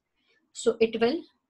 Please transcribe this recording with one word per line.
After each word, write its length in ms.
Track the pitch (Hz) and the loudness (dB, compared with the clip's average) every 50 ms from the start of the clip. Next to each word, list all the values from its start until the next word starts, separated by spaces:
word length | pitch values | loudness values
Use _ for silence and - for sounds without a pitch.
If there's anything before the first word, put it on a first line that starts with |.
| _ _ _ _ _ _ _ _ _ _ _ | _ _ _ _ _ _ _ _ _ _ _
so 180 | - - 233 226 - 226 | -2 -2 -2 2 2 0
it 140 | 220 220 220 | 0 2 0
will 140 | 233 240 302 349 - _ _ _ _ | 0 0 0 -2 -6 _ _ _ _